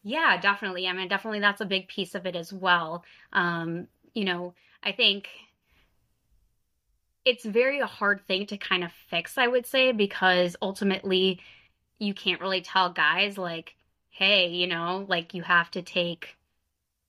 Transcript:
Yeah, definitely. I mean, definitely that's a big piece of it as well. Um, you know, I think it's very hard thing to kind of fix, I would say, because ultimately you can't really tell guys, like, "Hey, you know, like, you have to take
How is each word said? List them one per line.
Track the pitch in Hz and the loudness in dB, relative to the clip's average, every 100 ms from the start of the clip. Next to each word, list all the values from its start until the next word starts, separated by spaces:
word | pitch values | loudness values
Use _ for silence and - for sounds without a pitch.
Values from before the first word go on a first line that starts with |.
Yeah, | 202 285 320 185 | -8 0 2 2
definitely. | 202 202 202 180 185 | 2 0 -4 -4 -4
I | |
mean, | 185 185 | -4 -2
definitely | 196 226 208 | -4 -4 0
that's | 202 202 | 0 0
a | 208 | -2
big | 190 185 | -4 -4
piece | - 180 | -8 -6
of | 202 180 | -6 -6
it | 175 | -6
as | 170 | -8
well. | 196 180 175 160 175 - - _ | -4 2 2 2 -8 -12 -20 _
Um, | 196 175 170 165 170 180 _ _ | 0 0 0 -4 -6 -10 _ _
you | - | -4
know, | 196 175 180 175 _ _ | -2 -2 -6 -12 _ _
I | 208 | -8
think | 196 226 202 - - - _ _ _ _ _ _ _ _ _ _ _ _ _ _ _ _ _ - | 0 2 2 -6 -20 -20 _ _ _ _ _ _ _ _ _ _ _ _ _ _ _ _ _ 0
it's | 247 220 | 0 0
very | 214 262 285 | 2 2 0
hard | 220 - 202 196 - | -4 -2 0 0 -2
thing | 190 202 | -4 -4
to | 202 | -8
kind | - 185 | -2 -2
of | 175 - _ | -2 -10 _
fix, | 170 170 - | -6 -4 0
I | 247 | 2
would | 254 240 | 2 0
say, | 269 262 | 2 2
because | 233 202 - 185 180 180 175 | 4 0 2 4 4 2 0
ultimately | 196 196 202 190 196 185 190 180 - - _ _ _ _ | -6 0 0 0 0 2 2 0 -8 -20 _ _ _ _
you | 208 | -6
can't | 196 190 170 | -4 -4 -2
really | 180 185 | -2 -4
tell | 180 190 180 | -2 0 0
guys, | 175 151 170 202 196 | 2 2 4 0 -2
like, | 175 165 - _ _ _ _ | -6 -6 -10 _ _ _ _
"Hey, | - 190 202 180 | -2 4 4 4
you | 175 180 | 0 -2
know, | 170 170 185 196 | 0 -2 -2 0
like, | 180 170 | -2 -2
you | 185 | -8
have | 170 175 170 | 4 4 4
to | - | -4
take | 175 190 175 170 - - _ _ _ _ _ _ | -4 -2 -2 -4 -12 -18 _ _ _ _ _ _